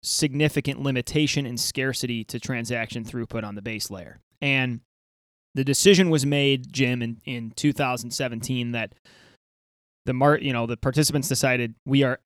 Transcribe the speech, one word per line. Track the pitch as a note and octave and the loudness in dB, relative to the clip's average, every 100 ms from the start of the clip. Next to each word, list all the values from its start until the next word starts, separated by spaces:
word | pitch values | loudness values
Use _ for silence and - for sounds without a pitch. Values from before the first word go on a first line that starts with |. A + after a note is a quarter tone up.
significant | - - D3+ C3+ D3+ D3 C#3 C#3 | -4 -2 0 2 0 0 -4 -4
limitation | C#3 B2+ - D3+ D3+ D3 C3+ | -2 -2 0 0 2 0 -2
and | A#2+ | -4
scarcity | - - C3+ B2+ B2 A#2 | -4 -2 -2 -2 -4 -6
to | G#2+ A#2+ | -6 -10
transaction | - B2+ A2+ A#2+ A2 A#2+ | -6 -6 -4 -4 -4 -8
throughput | A2 B2 A2+ A#2 | -8 -8 -6 -6
on | G#2+ | -8
the | G2+ | -10
base | G#2+ A2 - | -8 -8 -8
layer. | F#2+ E2 - _ - | -10 -14 -20 _ -6
And | C#3+ C3+ B2+ A#2+ _ _ _ _ _ _ _ | -2 0 0 -4 _ _ _ _ _ _ _
the | C3+ | -4
decision | C3+ C#3 G3 F#3 F3+ | 0 4 8 8 8
was | D#3 C#3 | 4 2
made, | C#3+ C#3 C3+ B2+ | 2 4 2 -2
Jim, | C3 B2+ B2 | 0 0 0
in, | A#2 A2+ | -4 -6
in | - B2 A2+ | -8 -8 -8
two | - D3 | 0 0
thousand | C#3 C3+ B2 A#2+ | 2 -2 -2 -6
seventeen | - C3 A2+ A#2+ B2+ A#2+ | -4 -4 -4 -4 -2 -2
that | A#2 A2 _ _ - - _ _ _ _ _ _ _ | -4 -6 _ _ -20 -20 _ _ _ _ _ _ _
the | - | -4
mar-, | B2+ C#3+ D3+ | 2 4 4
you | D3 | 2
know, | B2 A#2 | -2 -2
the | A#2 | -2
participants | C3+ C3 D3 C#3+ C3 | -2 2 2 2 -2
decided | B2+ C#3 B2 A#2+ - - | 0 0 0 -2 -6 2
we | C#3 | 4
are | C3 C3 | 4 0